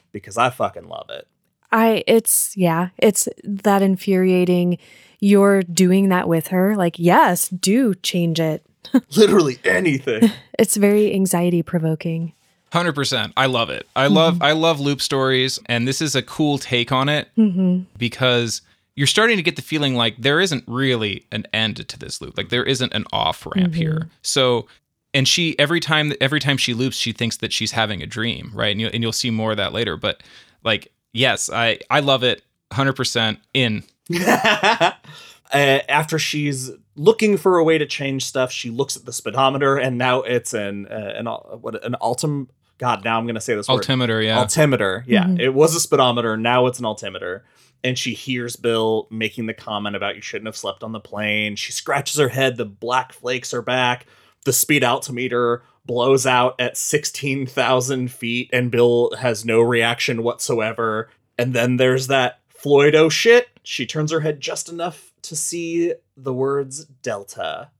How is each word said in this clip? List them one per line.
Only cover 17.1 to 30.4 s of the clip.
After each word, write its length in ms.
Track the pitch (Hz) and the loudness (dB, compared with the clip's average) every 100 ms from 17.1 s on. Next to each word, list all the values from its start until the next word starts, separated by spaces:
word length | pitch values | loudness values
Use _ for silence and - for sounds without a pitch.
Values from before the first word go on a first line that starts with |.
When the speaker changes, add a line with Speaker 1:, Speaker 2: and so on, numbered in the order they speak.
| 151 - - | -2 -4 0
Speaker 2:
Mm-hmm. 460 | 214 180 185 180 185 - | 2 2 0 0 -4 -4
Speaker 3:
because 640 | 120 - 127 120 117 - - _ _ - | -6 0 2 2 0 -6 -12 _ _ -2
you're 100 | 139 | 0
starting 320 | - 226 220 | 2 2 2
to 60 | |
get 140 | 165 147 | -2 -4
the 40 | |
feeling 320 | - 156 143 | -6 -2 0
like 220 | 123 113 117 | 0 -2 0
there 220 | 127 151 | 0 2
isn't 240 | 190 139 - | 0 -4 -6
really 580 | 120 135 120 107 98 _ | -2 0 0 -2 -6 _
an 140 | 113 - | -10 -6
end 340 | 107 110 - - | -2 -2 -4 -12
to 120 | - | -14
this 200 | - - | -12 -12
loop. 160 | 65 - | -10 -8
Like, 140 | 98 | -4
there 140 | 120 | -2
isn't 280 | 123 131 123 | 0 -2 -2
an 120 | 110 - | -6 -4
off 320 | - 95 - - | -2 -2 -4 -6
ramp 280 | 190 180 | -2 0
Speaker 2:
Mm-hmm. 60 | 165 | 0
Speaker 3:
here. 300 | 78 160 165 _ | -2 -4 -6 _
So, 420 | - 143 127 120 107 _ _ _ _ | -4 0 0 0 -4 _ _ _ _
and 140 | 139 131 | -2 0
she, 300 | - 170 - | 0 0 0
every 220 | 147 170 | 0 0
time, 320 | 156 156 151 - | 0 -2 -2 -2
every 200 | 135 151 | -2 0
time 180 | 135 139 | -2 -2
she 160 | - | -2
loops, 240 | 117 131 - | -2 -2 -2
she 140 | - | -6
thinks 260 | 110 117 - | -4 -4 -4
that 160 | 113 | -6
she's 200 | - 110 | -4 -4
having 280 | - 107 104 | -2 -2 -4
a 60 | - | -8
dream, 420 | 110 113 90 - 104 | -6 -6 -6 -10 -4
right? 160 | 110 | -4
And 100 | 101 | -2
you, 60 | 110 | -4
and 160 | 120 | -2
you'll 80 | 113 | -4
see 180 | - 127 | -4 -4
more 220 | 110 110 | -2 -2
of 60 | 107 | -2
that 140 | 95 | -4
later. 240 | 107 113 85 | -4 -4 -4
But, 280 | 104 - - - | -4 -6 -12 -20